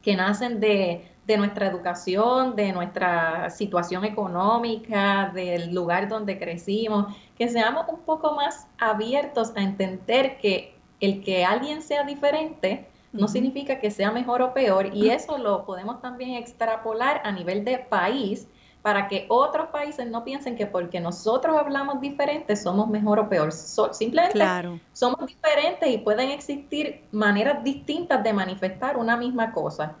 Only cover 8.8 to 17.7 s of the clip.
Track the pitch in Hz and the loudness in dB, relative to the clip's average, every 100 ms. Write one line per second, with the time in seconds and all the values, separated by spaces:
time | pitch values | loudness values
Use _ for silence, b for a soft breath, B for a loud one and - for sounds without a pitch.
8.8 | 226 208 220 269 285 - 208 208 196 196 | 0 0 2 0 0 -2 -2 0 -2 0
9.8 | 190 185 - 247 269 269 208 185 - - | -4 -4 2 2 2 0 0 0 -4 -20
10.8 | _ _ 196 196 - 185 180 214 285 302 | _ _ 0 0 0 2 2 2 -2 -6
11.8 | - 294 285 285 285 294 311 - 190 254 | -2 -2 -2 0 0 2 -2 -2 -2 -2
12.8 | - b b 208 208 247 262 269 277 262 | -8 b b 0 0 2 0 -2 -4 -2
13.8 | 208 208 196 233 247 247 254 269 254 190 | -2 0 0 0 0 2 2 2 4 4
14.8 | 196 208 214 262 - 294 220 190 - 180 | 2 2 4 4 0 -4 0 0 -2 -8
15.8 | 202 254 254 247 254 247 226 - 226 226 | -8 -10 -10 -10 -8 -8 -10 -4 -2 -2
16.8 | 226 220 254 294 214 190 180 196 208 | -2 0 0 0 -2 -4 -2 -2 0